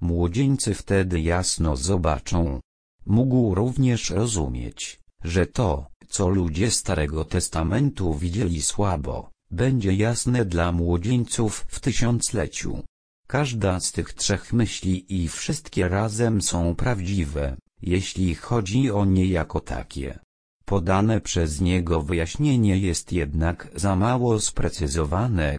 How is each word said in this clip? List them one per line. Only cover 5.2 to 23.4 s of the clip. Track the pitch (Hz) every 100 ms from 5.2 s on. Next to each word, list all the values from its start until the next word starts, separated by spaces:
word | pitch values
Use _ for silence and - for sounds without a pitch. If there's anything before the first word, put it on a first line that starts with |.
że | 87 87 85
to, | - 110 69 71 - -
co | - 92
ludzie | 98 87 78 113
Starego | - - 87 73 78
Testamentu | 78 90 - 80 80 107 143 - 90
widzieli | 76 87 92 101 82
słabo, | 71 - 101 85 67 62 - - _
będzie | 87 127 131 98
jasne | 95 110 117 - 123
dla | 101 85 85
młodzieńców | 87 85 87 98 127 117 - 110 - -
w | -
tysiącleciu. | - 107 120 117 - 110 76 - - - - _ _ _ -
Każda | 131 147 117 98 90
z | -
tych | - 80
trzech | - - 98 -
myśli | 113 104 - 92 92 - 95
i | 82
wszystkie | - - 151 - - 90
razem | 95 110 101 117 95
są | - 90 85
prawdziwe, | 82 127 113 90 98 76 73 69 65 - _
jeśli | - 90 95 - 92
chodzi | 78 - 120 95 110 135
o | 104
nie | 98 95 92
jako | 87 78 85
takie. | - - - - 67 - - _ _ _
Podane | - 98 87 95 107 110
przez | - - 80 76
niego | 90 92 85 82
wyjaśnienie | 73 87 82 - 147 127 107 92
jest | 98 82 -
jednak | 90 71 78